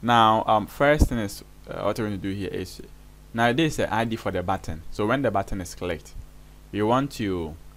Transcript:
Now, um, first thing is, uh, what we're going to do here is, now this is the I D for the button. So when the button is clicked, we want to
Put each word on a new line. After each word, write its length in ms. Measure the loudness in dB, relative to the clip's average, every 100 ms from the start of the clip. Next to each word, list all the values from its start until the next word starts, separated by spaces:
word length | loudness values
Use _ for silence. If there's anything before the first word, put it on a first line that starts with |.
Now, 440 | 4 6 8 6 4
um, 220 | 2 2
first 400 | 0 2 6 4
thing 100 | 2
is, 240 | -4 -8 -18 -20 -14
uh, 140 | -4
what 160 | -2 -2
we're 80 | -2
going 140 | -4
to 20 |
do 100 | -6
here 180 | -6 -6
is, 300 | -6 -8 -12 -18 -20 -20 -20 -12
now 180 | 0 2
this 200 | 4 0
is 40 | 0
the 140 | -2
I 120 | 0
D 100 | -2
for 160 | -2 -4
the 140 | -4
button. 380 | -2 -4 -4 -10 -10
So 160 | -4 0
when 140 | 2
the 80 | 0
button 280 | 0 -2 -4
is 140 | -6
clicked, 400 | -8 -6 -6 -8 -16 -16 -18 -20 -20 -10
we 120 | -2
want 280 | 2 2 0
to 420 | -4 -4 -4 -6 -10 -16